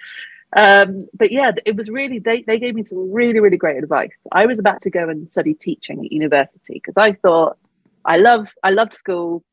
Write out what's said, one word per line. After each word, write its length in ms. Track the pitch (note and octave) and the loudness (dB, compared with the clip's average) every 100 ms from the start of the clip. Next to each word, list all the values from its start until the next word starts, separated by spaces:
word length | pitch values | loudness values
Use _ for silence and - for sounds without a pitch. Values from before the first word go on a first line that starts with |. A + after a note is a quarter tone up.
| - - - - - G3+ | -20 -20 -20 -20 -2 4
Um, 460 | G3+ G3+ F#3+ F#3+ - | 6 6 4 -2 -10
but 180 | G3 G3+ | -2 0
yeah, 200 | B3+ C4 F#3 G#3+ | 2 -2 -2 -4
it 100 | G#3+ | -6
was 140 | G#3+ | -6
really, 300 | C4 C#4 A#3 | -8 -8 -6
they, 240 | A3+ A#3+ | -4 -4
they 160 | A3 A3 | -2 -4
gave 160 | B3 A3 | -4 -8
me 100 | G3+ | -8
some 260 | F#3 F#3 | -8 -6
really, 280 | A3 A#3+ A3 | -2 0 4
really 180 | G3+ F3 | 2 2
great 260 | E3 C3+ | -2 -4
advice. 300 | D#3 C#3+ - _ - | -2 -2 -4 _ -2
I 140 | F#3 A3+ | 2 2
was 140 | A3 | 2
about 240 | G3+ - | 0 -2
to 80 | F#3+ | -4
go 180 | F3+ E3 | -4 -4
and 180 | D#3 E3 | -8 -8
study 280 | F3+ D#3 D#3 | -4 -4 -4
teaching 500 | F3+ - - - - | -6 -10 -10 -12 -8
at 60 | |
university 680 | D#3 D3+ C#3+ C3+ _ - - | -4 0 0 0 _ -18 -16
'cause 140 | - F#3+ | -4 0
I 180 | G#3+ | 2
thought, 440 | G3 F#3 E3 D#3+ - _ _ _ _ - | 2 2 2 0 -4 _ _ _ _ 0
"I 120 | E3 | 4
love, 300 | A#3 A#3 G#3 - | 4 4 -2 -4
I 60 | G3 | -2
loved 240 | G3+ A3+ | 0 -2
school, 500 | - - F3 E3+ E3+ _ | -6 -8 -6 -6 -8 _